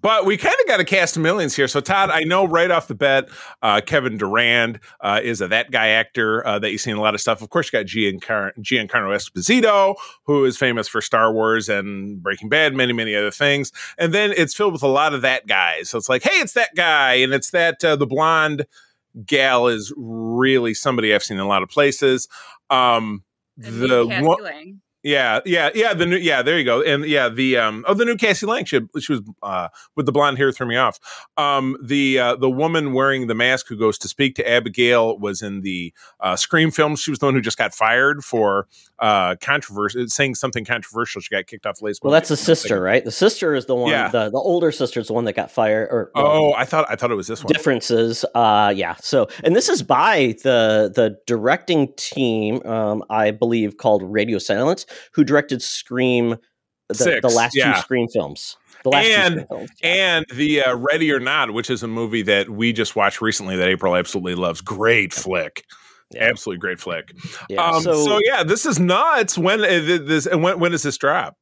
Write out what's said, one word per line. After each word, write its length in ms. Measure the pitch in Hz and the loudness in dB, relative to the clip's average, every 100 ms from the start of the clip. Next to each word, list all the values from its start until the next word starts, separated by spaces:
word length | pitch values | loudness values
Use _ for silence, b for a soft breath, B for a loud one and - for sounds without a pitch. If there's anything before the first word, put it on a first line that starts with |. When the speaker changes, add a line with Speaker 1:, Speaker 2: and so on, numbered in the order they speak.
Speaker 1:
But 260 | 202 220 190 | 2 2 2
we 100 | 202 | 0
kinda 200 | - 523 453 | 0 2 4
got 140 | 220 | 2
a 40 | |
cast 320 | 180 190 170 - | 4 2 2 0
of 60 | |
millions 320 | 160 202 156 | 0 2 -2
here. 140 | 135 131 | 0 0
So 120 | - | 0
Todd, 300 | - 196 196 | 0 0 2
I 140 | 160 | 0
know 200 | 160 185 | 2 0
right 260 | 190 165 175 | 2 2 2
off 180 | 170 - | 2 0
the 60 | 113 | -2
bat, 320 | 139 135 131 B B B | 2 2 0 B B B
uh, 180 | 110 104 107 | 2 2 2
Kevin 320 | 127 127 107 | 0 0 -4
Durand, 640 | 98 110 120 120 117 117 B B | 0 2 2 2 0 -4 B B
uh, 200 | 101 104 | -2 -2
is 180 | 120 110 | -2 -4
a 60 | 92 | 0
That 220 | 110 120 | -2 0
Guy 180 | 127 110 | 0 2
actor, 560 | 110 113 - 110 113 113 | 2 0 -2 -2 0 -2
uh, 120 | 104 | -2
that 140 | 107 | -2
you 60 | 101 | -6
see 120 | - | -6
in 60 | 107 | -2
a 40 | |
lot 140 | 107 | 0
of 60 | 104 | 0
stuff. 200 | - 107 | -2 -4
Of 100 | 110 | -2
course, 220 | 170 147 | -4 -2
you 60 | 123 | -4
got 80 | 98 | -4
Giancar-, 640 | 104 104 95 - 110 98 - | -2 -2 -4 -6 -4 -4 -8
Giancarlo 540 | 104 127 104 123 98 | -2 -2 0 -2 0
Esposito, 800 | 101 - - 90 247 220 202 196 196 B B | -4 -4 -8 0 2 4 4 2 -2 B B
who 200 | - 147 | -2 2
is 120 | 135 123 | 2 2
famous 300 | 131 117 107 | -2 0 -4
for 120 | 113 | -6
Star 320 | - 113 113 | 0 2 2
Wars 360 | 110 110 113 104 | 2 0 0 0
and 520 | 101 98 101 98 101 | -4 -4 -10 -12 -8
Breaking 260 | 90 98 110 | -8 -8 -2
Bad, 260 | 147 156 | 0 2
many, 180 | 135 123 | 0 -2
many 220 | 120 113 | -2 -2
other 160 | 104 104 | -2 -2
things. 400 | - 143 143 135 B B B | -2 0 0 -4 B B B
And 160 | 170 | -2
then 200 | 185 208 185 | 0 0 0
it's 180 | 160 | -2
filled 180 | - 208 | 0 -2
with 100 | 160 | 0
a 60 | 139 | 0
lot 260 | 135 156 | 2 2
of 80 | 143 | 0
that 240 | 131 131 110 | 0 0 0
guys. 420 | 98 87 80 90 | 2 2 0 -6
So 80 | 117 | -8
it's 100 | 104 | -2
like, 140 | 131 | 0
"Hey, 160 | - 381 | 2 0
it's 120 | 269 | 0
that 200 | - 226 | 0 -2
guy." 400 | 165 170 151 135 | 0 2 4 4
And 180 | 127 131 | 4 2
it's 180 | 135 - | 0 0
that, 320 | 180 170 165 | 0 0 2
uh, 100 | 170 147 | 0 0
the 100 | 139 | 0
blonde 600 | 135 156 160 156 147 147 b b b _ - 104 | 0 2 2 0 -2 -8 b b b _ -20 -2
gal 420 | 143 135 123 123 | 0 2 4 2
is 240 | 117 101 - | 0 -6 -14
really 800 | 117 113 113 117 131 131 120 | -12 -8 -6 0 2 2 0
somebody 400 | 107 143 123 110 | -2 -2 0 2
I've 80 | 104 | 2
seen 140 | - 101 | 0 -6
in 60 | |
a 40 | 98 | 0
lot 140 | 98 | 0
of 60 | 92 | 0
places. 600 | - 143 135 139 131 - B B B _ | 0 0 2 0 0 -4 B B B _
Um, 520 | 131 123 117 110 104 _ _ _ - | 2 2 2 -2 -10 _ _ _ -20
Speaker 2:
The 120 | 113 | -14
new 160 | 113 127 | -4 0
Speaker 1:
the 180 | 127 117 | 2 2
Speaker 2:
Cassie 160 | - 147 | 0 0
Speaker 1:
one 160 | 185 | 0
Speaker 2:
Lang. 380 | 196 151 165 196 _ _ | -2 -16 -20 -20 _ _
Speaker 1:
Yeah, 360 | 147 143 123 110 | -2 0 2 0
yeah, 260 | 190 170 147 | 0 0 0
yeah, 200 | 220 220 | 0 0
the 120 | 185 175 | 0 0
new, 100 | 180 | 0
yeah, 260 | 170 139 | 0 0
there 140 | 123 170 | 2 0
you 80 | |
go. 160 | 123 120 | 2 0
And, 240 | 120 143 | 2 0
yeah, 240 | 151 147 123 | 0 0 0
the, 280 | 117 131 123 | 0 0 2
um, 280 | 110 107 143 | 0 -2 -2
oh, 60 | |
the 100 | 202 | 0
new 100 | 240 233 | 0 0
Cassie 300 | 226 196 208 | 0 0 -2
Lang. 180 | 233 | -4
She, 140 | 202 139 110 151 | -2 -4 -4 -10
she 120 | - | -6
was, 60 | 139 104 - | -6 -6 -14
uh, 240 | 101 92 85 B B - | -8 -6 -6 B B -4
with 100 | 139 | -2
the 60 | |
blonde 260 | 139 143 131 | 2 2 2
hair 140 | 135 | 0
threw 120 | 127 123 | 0 -4
me 80 | 117 | 0
off. 240 | 123 - B B B - | 0 -2 B B B -4
Um, 400 | 147 139 131 131 | -2 0 -2 -6
the, 380 | 127 139 135 131 | -4 0 2 2
uh, 160 | 123 123 | 0 2
the 120 | 131 | 0
woman 440 | 127 156 165 143 | 0 0 0 -2
wearing 340 | 127 135 135 123 | 0 0 0 -2
the 80 | |
mask 320 | 113 123 131 - | 0 0 0 -4
who 100 | 110 | -2
goes 220 | 110 104 | -2 -2
to 80 | - | -8
speak 280 | - 139 - | -2 -2 0
to 120 | - | 0
Abigail 680 | 120 113 107 123 120 113 104 | 0 0 0 2 4 2 -2
was 240 | 104 95 | -6 -6
in 200 | 104 98 | -8 -8
the, 300 | 98 92 87 _ b b | -6 -6 -8 _ b b
uh, 160 | 92 92 | -4 -2
Scream 340 | - 165 160 | 0 2 2
film. 240 | - 151 | 2 0
She 160 | 151 - | 0 -4
was 80 | 139 | -2
the 80 | 139 | 0
one 80 | |
who 60 | 131 | 0
just 180 | 110 - | -2 -2
got 160 | 107 | -4
fired 500 | - 110 120 135 147 | 0 2 2 2 -2
for, 440 | - 120 104 98 98 b b _ | -4 0 2 0 -4 b b _
uh, 340 | 113 104 90 90 | 2 2 2 -2
controversy, 680 | - 147 - 101 104 120 123 | -2 -2 -2 -6 -4 -4 -6
saying 300 | - 139 123 | -2 -2 -2
something 280 | 135 123 | -6 -6
controversial. 560 | 107 120 98 113 117 104 | -6 -6 -6 -6 -6 -8
She 140 | - | -6
got 140 | 101 95 | -6 -6
kicked 180 | 107 107 | -10 -10
off 120 | 98 | -8
the 40 | 107 | -8
list. 180 | 98 | -4
Speaker 3:
Well, 80 | 131 | 2
that's 160 | 151 160 | 2 2
the 80 | 151 | -2
sister, 440 | - 160 107 104 | 2 0 2 0
right? 240 | 92 123 | 2 2
The 60 | 117 | 0
sister 460 | - 202 - 175 143 | 0 0 2 -2 -2
is 100 | 120 | -2
the 80 | |
one, 160 | 127 120 | -2 0
Speaker 1:
Yeah. 160 | 147 107 | 0 0
Speaker 3:
the, 220 | 117 107 | 0 0
the 80 | 123 | -2
older 320 | 196 175 170 | 0 2 0
sister 300 | 147 127 - | 0 -4 -4
is 80 | 107 | -4
the 60 | |
one 100 | 110 | -2
that 80 | 117 | -2
got 160 | 101 - | -2 -4
fired, 380 | - 110 107 110 | 0 2 2 0
or, 220 | 117 101 | -4 -4
well, 120 | 147 143 | 0 2
Speaker 1:
Oh, 240 | 156 151 | 4 4
I 120 | 117 | 2
thought, 220 | 131 165 - | 0 0 0
I 60 | |
thought 160 | 104 120 | -2 -2
it 60 | 110 | -4
was 100 | 92 | -6
this 160 | 113 | -8
one. 100 | 143 | -2
Speaker 3:
differences. 720 | - - 123 - 117 117 117 - 120 | 0 2 0 0 2 2 0 -2 2
Uh, 360 | 113 104 104 98 | 4 6 4 2
yeah. 180 | 87 87 | -4 -6
So, 260 | - 139 110 B | -2 0 0 B
and 140 | - 190 | 2 2
this 120 | - | 2
is 140 | 415 | -2
by 540 | - 131 170 202 131 110 | 2 2 4 4 2 0
the, 480 | 135 123 110 107 107 | 2 4 4 4 2
the 240 | 95 113 104 - | 2 0 0 -4
directing 640 | 117 110 151 - 165 135 - | -2 0 0 0 0 0 -4
team, 680 | - - 127 110 107 117 | -10 -2 0 0 -2 -4
um, 380 | - 113 107 107 - | -4 -2 0 -2 -2
I 220 | 110 107 | 0 2
believe, 460 | 107 117 117 107 101 | 2 0 0 -2 0
called 260 | 120 104 | 2 2
Radio 340 | 95 107 107 104 | 0 -2 0 -2
Silence, 480 | - 101 135 170 - B B | -2 0 0 -2 -6 B B
who 120 | - | 0
directed 380 | 139 147 143 127 | 2 2 0 -6
Scream, 720 | - - - 123 127 123 117 113 _ _ _ _ _ | -6 -10 -8 -2 2 2 2 -2 _ _ _ _ _
the, 60 | |
Speaker 1:
Six, 280 | - 127 135 | -2 0 2
Speaker 3:
the 80 | 123 | 2
last 220 | 117 120 135 | 4 2 2
Speaker 1:
yeah. 160 | 123 | 2
Speaker 3:
two 80 | 101 | 2
Scream 260 | - 127 117 | 0 -2 0
films. 460 | 110 73 73 - - _ B | -2 -4 -8 -14 -16 _ B
The 60 | 131 | 0
last 160 | 139 220 | 2 4
Speaker 1:
And, 260 | 214 185 | 4 2
Speaker 3:
two 60 | 165 | 0
Scream 60 | - | -6
films. 220 | - - _ | -12 -12 _
Yeah. 60 | 165 | -2
Speaker 1:
and 360 | 185 190 170 160 | 0 2 0 -2
the, 280 | 127 151 147 | -4 0 2
uh, 140 | 131 123 | 2 0
Ready 340 | 135 160 160 | -2 0 0
or 80 | 139 | 0
Not, 360 | 123 151 127 | 0 -2 -2
which 160 | 107 110 | -4 -4
is 120 | 123 | -6
a 60 | 117 | -6
movie 320 | 113 117 113 | -6 -4 -2
that 280 | 101 101 98 | 2 2 0
we 240 | 104 117 | -2 -2
just 200 | 113 110 | 0 -4
watched 280 | - 101 - | 0 0 0
recently 340 | 110 101 95 92 | -4 -4 -4 0
that 120 | 90 | 0
April 260 | 92 95 90 | 2 0 0
absolutely 380 | 87 101 90 | -2 -6 -6
loves. 260 | 87 90 82 | -4 -4 -4
Great 540 | 92 98 110 117 95 | -10 -2 2 2 2
flick. 500 | - 95 92 78 - - b b b b | -6 -4 -4 -4 -10 -20 b b b b
Speaker 3:
Yeah. 140 | - | -2
Speaker 1:
Absolutely 340 | 113 104 - 90 | -2 -2 -8 -8
great 180 | 92 90 | -8 -8
flick. 360 | - 85 - - B B B | -8 -10 -12 -18 B B B
Speaker 3:
Yeah, 140 | 101 170 | -2 0
Speaker 1:
Um, 120 | 165 | 0
Speaker 3:
so 220 | 165 156 | 0 0
Speaker 1:
so, 140 | 147 208 | 2 2
yeah, 200 | 214 262 | 2 2
this 240 | 165 226 320 | 0 0 0
is 120 | 165 | 0
nuts. 600 | 180 185 311 294 208 - | 2 4 4 2 0 0
When, 240 | 175 214 | 0 2
uh, 40 | 208 | 2
th-, 360 | 175 156 175 | 2 2 -2
this, 240 | 143 156 131 | 0 -2 0
and 160 | 170 | 0
when, 160 | 170 185 | 0 0
when 120 | 175 | 0
does 100 | 170 | 0
this 160 | 147 - | -4 -2
drop? 400 | 139 175 190 _ | 0 0 -4 _